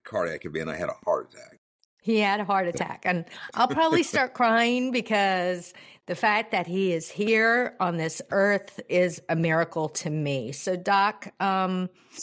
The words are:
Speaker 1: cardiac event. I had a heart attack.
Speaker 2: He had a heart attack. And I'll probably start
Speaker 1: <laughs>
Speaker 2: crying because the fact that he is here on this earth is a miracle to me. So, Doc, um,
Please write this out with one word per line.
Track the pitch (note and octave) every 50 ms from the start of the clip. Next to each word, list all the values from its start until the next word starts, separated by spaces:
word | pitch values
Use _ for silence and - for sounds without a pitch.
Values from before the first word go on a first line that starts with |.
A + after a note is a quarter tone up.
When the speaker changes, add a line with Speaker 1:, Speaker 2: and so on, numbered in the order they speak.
| -
Speaker 1:
cardiac | - - G2+ F2 E2 D#2 D2 -
event. | E2+ D2 D#2 D#2+ D#2+
I | D2+
had | D#2+ F2 -
a | - - -
heart | - D#2+ C#2 - - -
attack. | - - - - - _ _ _ _ _ _ _ _
Speaker 2:
He | - G#3 A3+ G#3+
had | G#3 G3 G3 G#3
a | G#3
heart | F3 G3+ F#3+ F#3+ F3
attack. | E3+ - F3 D#3+ - - -
And | F3+ F3+ E3+ E3+ - - - - - -
I'll | - A#3+ B3+
probably | C4+ D4 D#4+ D#4+ D#4+ F4 E4
start | - - D4+ C4 B3+ -
Speaker 1:
<laughs> |
Speaker 2:
crying | - B3 A3+ A3+ A#3 A#3 A#3 B3 B3 B3 C4
because | A#3+ B3 - - G#3+ G3+ G3 F#3+ F#3+ F3+ F3 F3+ F3+ F3 F3 - - - - - - _ _
the | - F3+
fact | - - G#3+ G#3 G#3+ A#3 A3
that | - F#3 F3 E3+
he | F3 F#3+ G3 F#3
is | E3+ E3 D#3+ -
here | - - G#3 G#3+ A3 A3 A3+ A3+ A#3 B3 B3 - - -
on | F#3 F3 E3+
this | E3 D#3+ E3 - - - -
earth | - G3 G3 G#3 G3+ G3 G3 - - - - -
is | D#3+ F3+ F3+ F3+ D#3+ - - -
a | E3 D#3+
miracle | E3 E3 D#3+ E3 E3+ E3 - E3 D#3 D3+
to | D#3 - - D#3+
me. | D3+ D#3 D3 C#3+ C#3 C3 A2+ A#2+
So, | C3+ - - F#3+ F#3
Doc, | F3 F3+ G#3 G3+ G3 G3 G#3+ G#3 - - - - -
um, | G3 G3 F#3+ F#3+ F#3+ F#3 F#3 F#3 F#3 F3+ - _ _ _ - -